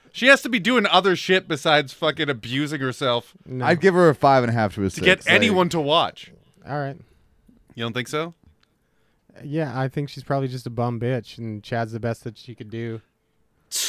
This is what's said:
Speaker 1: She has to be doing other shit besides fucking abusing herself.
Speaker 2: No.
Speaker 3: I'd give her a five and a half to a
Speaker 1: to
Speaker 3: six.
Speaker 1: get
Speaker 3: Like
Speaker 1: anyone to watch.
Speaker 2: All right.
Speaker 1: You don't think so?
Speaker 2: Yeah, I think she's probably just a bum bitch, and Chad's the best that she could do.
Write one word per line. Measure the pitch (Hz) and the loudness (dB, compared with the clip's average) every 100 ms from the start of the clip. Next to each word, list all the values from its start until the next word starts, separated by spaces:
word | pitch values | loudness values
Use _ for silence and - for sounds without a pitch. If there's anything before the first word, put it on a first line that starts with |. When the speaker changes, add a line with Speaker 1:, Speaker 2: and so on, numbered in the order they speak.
| _ | _
Speaker 1:
She | - 247 | 0 4
has | 269 | 4
to | 247 | 2
be | 233 | -2
doing | 175 254 196 | 2 2 4
other | 180 190 170 | 4 4 0
shit | - 185 - | 2 0 0
besides | 147 165 147 135 | -4 2 2 0
fucking | - 160 156 143 | -4 -4 -2 -4
abusing | 120 117 131 147 151 | -4 -4 -4 -4 -4
herself. | 131 117 135 120 - _ - | -6 -2 -2 -2 -4 _ -12
Speaker 2:
No. | 127 | -4
Speaker 3:
I'd | 135 170 | 0 4
give | 190 | 4
her | 180 170 | 6 6
a | |
five | 131 143 135 | 6 6 6
and | 120 | 4
a | |
half | 117 104 | 0 0
to | 107 | 0
a | |
Speaker 1:
to | 98 | -2
Speaker 3:
six. | - | 2
Speaker 1:
get | 180 185 156 | 2 2 4
Speaker 3:
Like | |
Speaker 1:
anyone | 196 226 185 175 | 4 4 2 2
to | 170 | 0
watch. | 143 165 104 - - - _ _ 87 | 2 2 0 -4 -20 -20 _ _ -10
Speaker 2:
All | 147 | -8
right. | 139 - - _ _ _ _ _ _ | -8 -10 -20 _ _ _ _ _ _
Speaker 1:
You | 120 | -8
don't | 117 | -6
think | 123 120 | -6 -6
so? | 151 165 - _ _ _ _ _ _ _ _ _ - | -6 -6 -12 _ _ _ _ _ _ _ _ _ -18
Speaker 2:
Yeah, | 143 156 147 127 | -8 -6 -4 -4
I | 131 | -4
think | 151 139 | -4 -8
she's | 135 | -10
probably | - 139 135 | -4 -2 -2
just | 127 123 | -6 -8
a | |
bum | 117 120 117 | -4 -4 -2
bitch, | 120 127 - - | -2 -4 -6 -12
and | 113 107 | -10 -10
Chad's | - 117 113 | -6 -4 -4
the | 113 | -6
best | 113 113 | -6 -6
that | 120 107 | -10 -16
she | - | -18
could | 110 107 | -18 -12
do. | 113 117 113 - _ _ _ _ _ _ - | -10 -8 -10 -16 _ _ _ _ _ _ -6